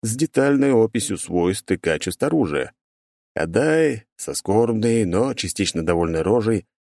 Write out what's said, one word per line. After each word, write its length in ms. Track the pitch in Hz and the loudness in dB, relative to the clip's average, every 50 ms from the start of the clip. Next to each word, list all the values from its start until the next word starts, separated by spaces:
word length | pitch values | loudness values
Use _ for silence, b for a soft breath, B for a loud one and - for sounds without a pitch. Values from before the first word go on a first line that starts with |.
| - | -4
с 120 | 110 113 | -6 -2
детальной 560 | 131 160 156 - 135 135 143 143 135 135 139 | -2 -2 0 2 2 2 4 4 2 4 4
описью 440 | 131 113 113 110 _ 117 101 - 101 | 4 4 4 2 _ -4 -4 -4 -6
свойств 540 | 82 - - 87 87 85 90 95 - - - | -6 -6 -4 0 0 2 2 0 -2 -2 -2
и 80 | 95 87 | -4 -2
качеств 440 | - 82 80 76 - 92 87 _ | 0 -2 -2 -2 -4 -6 -4 _
оружия. 520 | - 143 - 160 120 80 73 69 64 - _ _ _ _ _ _ _ _ _ _ _ _ _ | -2 0 0 0 0 0 -2 -4 -4 -6 _ _ _ _ _ _ _ _ _ _ _ _ _
Адай, 680 | - 80 82 82 - 139 156 156 160 160 151 127 107 - _ _ | -6 -6 -2 0 0 2 2 2 2 2 2 0 -4 -10 _ _
со 180 | _ - - 71 | _ -12 -8 -8
скорбной, 720 | - - - 98 110 117 113 117 110 107 117 113 117 107 | -8 -4 0 2 2 2 2 0 0 0 2 2 2 0
но 260 | 90 87 98 123 139 | 0 0 0 0 -2
частично 520 | 123 - - 92 - - 98 - - 82 82 | -2 -6 -6 -8 -4 -2 -2 -2 -2 -4 -2
довольной 360 | 82 87 85 85 82 82 80 | 0 0 0 0 0 -2 -2
рожей, 460 | 80 92 107 120 104 113 113 98 - _ _ _ _ | 0 0 0 2 2 0 -2 -2 -4 _ _ _ _